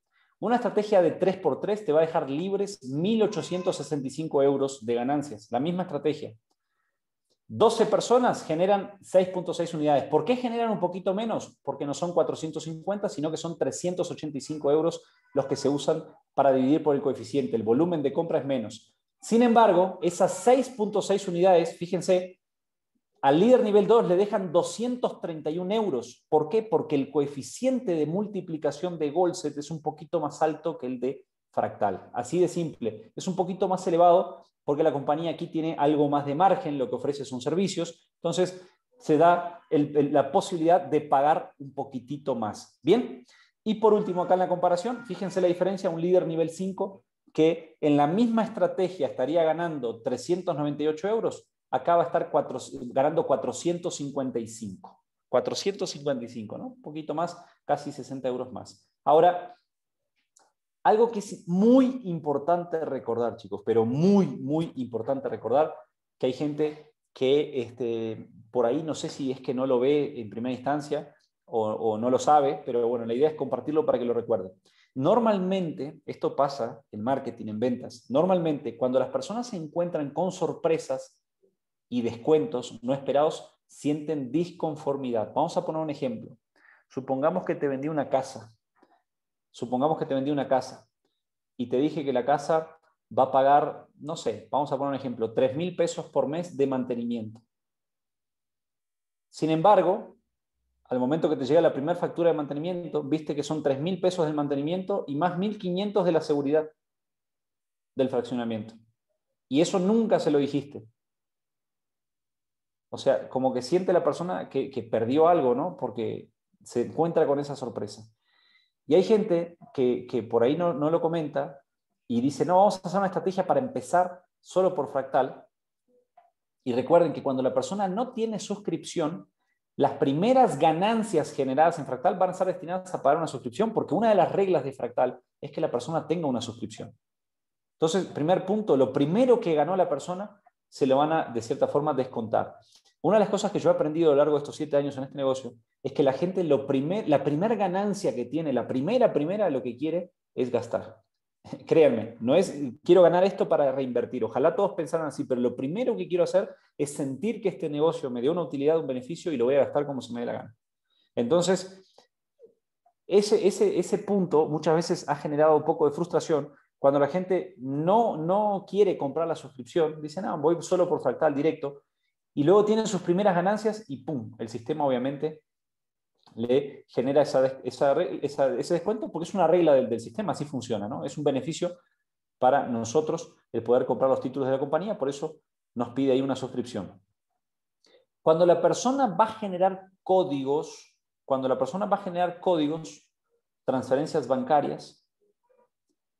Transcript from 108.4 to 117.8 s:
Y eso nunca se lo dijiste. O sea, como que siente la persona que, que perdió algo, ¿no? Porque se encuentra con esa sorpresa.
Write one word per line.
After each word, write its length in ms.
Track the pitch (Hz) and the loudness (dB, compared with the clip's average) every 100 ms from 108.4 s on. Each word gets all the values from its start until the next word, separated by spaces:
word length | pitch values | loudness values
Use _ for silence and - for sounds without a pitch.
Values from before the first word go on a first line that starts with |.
| 117 113 110 - _ _ _ _ _ _ _ | -4 -6 -8 -16 _ _ _ _ _ _ _
Y 100 | 135 | 0
eso 180 | 170 - | 2 2
nunca 400 | 180 226 220 170 | 2 2 2 2
se 120 | 160 | 2
lo 80 | 147 | 2
dijiste. 480 | 139 143 - - - _ _ _ _ _ _ _ _ _ _ _ _ _ _ _ _ _ _ _ _ | 0 -2 -6 -14 -20 _ _ _ _ _ _ _ _ _ _ _ _ _ _ _ _ _ _ _ _
O 80 | 117 | -4
sea, 300 | - 127 - | 0 0 0
como 240 | 131 131 | -2 -2
que 80 | 123 | -2
siente 300 | 123 180 185 | -2 -2 2
la 120 | 180 | 2
persona 440 | 160 139 175 180 160 | 2 -2 -6 -6 -6
que, 220 | 135 131 | -6 -6
que 120 | - | -8
perdió 460 | 113 113 113 139 160 | -4 -2 0 4 6
algo, 260 | 165 131 | 6 4
¿no? 220 | 123 170 175 | 0 -2 -6
Porque 540 | 123 113 110 110 - _ _ _ | -8 -6 -6 -6 -12 _ _ _
se 240 | - 123 110 | -8 -4 -4
encuentra 400 | 110 165 165 147 | 0 0 2 2
con 120 | 143 | 2
esa 180 | 143 135 | -2 -8
sorpresa. 500 | 120 - | -8 -8